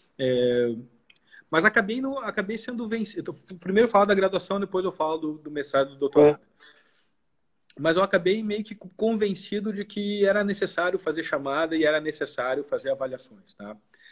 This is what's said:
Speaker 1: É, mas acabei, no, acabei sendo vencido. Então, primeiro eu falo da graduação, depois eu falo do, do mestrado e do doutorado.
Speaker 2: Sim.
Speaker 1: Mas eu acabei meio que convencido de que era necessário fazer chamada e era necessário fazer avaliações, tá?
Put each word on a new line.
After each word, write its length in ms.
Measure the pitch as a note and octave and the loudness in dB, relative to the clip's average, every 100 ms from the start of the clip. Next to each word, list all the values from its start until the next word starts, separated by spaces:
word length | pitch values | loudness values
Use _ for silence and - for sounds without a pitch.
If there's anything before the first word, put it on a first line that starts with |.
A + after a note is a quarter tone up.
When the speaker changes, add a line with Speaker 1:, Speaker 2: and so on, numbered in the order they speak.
| _ - | _ -4
Speaker 1:
É, 580 | C3 B2 B2 B2 A#2+ A#2 B2 _ _ _ _ - _ | 0 2 2 2 0 -2 -10 _ _ _ _ -20 _
mas 140 | D#3+ G3+ | 2 4
acabei, 360 | G#3+ G3+ B3 | 2 0 -2
no, 160 | C4 C#4 | -4 -6
acabei 380 | A3+ G#3+ G3 A3+ | -6 -4 -4 -6
sendo 300 | A#3+ A#3+ A3+ | -8 -8 -6
vencido. 320 | A3+ G#3+ F#3 | -4 -6 -8
Então, 380 | D#3+ - - F#3 | -10 -12 -16 -12
primeiro 280 | F#3 G3 A#3 | 0 4 6
eu 40 | |
falo 140 | G3+ G3+ | 6 4
da 100 | G3 | 4
graduação, 440 | F#3+ F#3 - G3 | 2 0 -2 -4
depois 240 | G3 F#3 | -2 -2
eu 80 | F#3 | -2
falo 260 | F3 D#3 D#3+ | -2 -2 -2
do, 160 | D#3 D3+ | -4 -8
do 140 | D3+ | -8
mestrado 380 | D3 C#3 C#3 C#3 | -8 -2 0 0
e 40 | |
do 60 | C#3 | -2
doutorado. 400 | C#3 D3+ D3 D3 | 2 6 6 6
Speaker 2:
Sim. 60 | _ _ - - _ _ _ _ _ _ _ _ _ - | _ _ -20 -20 _ _ _ _ _ _ _ _ _ -4
Speaker 1:
Mas 160 | D#3 E3 | 0 2
eu 60 | |
acabei 400 | G3 G3 F3 A3 | 4 2 2 0
meio 220 | G#3+ G#3 | -2 -4
que 100 | G#3+ | -6
convencido 960 | G3+ F#3 - A3 A3+ G3+ F#3 - G3+ G#3 | -14 -20 -4 -2 2 0 -2 -4 -4 -4
de 140 | G3+ G3+ | -6 -8
que 400 | G#3 G3+ G#3 G3 | -6 -4 2 2
era 180 | G3+ | 2
necessário 540 | G3+ G3 F#3+ - F3 F#3 | 0 -2 -4 -2 -2 -2
fazer 240 | - D#3 | -2 -4
chamada 540 | D#3+ D3+ C#3 C#3+ D#3+ D#3+ | -4 -4 -2 -2 0 2
e 80 | |
era 160 | D3+ D#3 | 2 2
necessário 640 | D#3 D3+ C#3+ - B2 C3+ | -2 -6 -6 -4 -4 -4
fazer 260 | C#3 B2+ C3+ | -4 -4 -4
avaliações, 640 | C3+ C3 B2+ - G2+ F#2+ | -4 -4 -8 -14 -20 -20
tá? 220 | - G#2 G#2+ _ _ - | -18 -16 -16 _ _ -20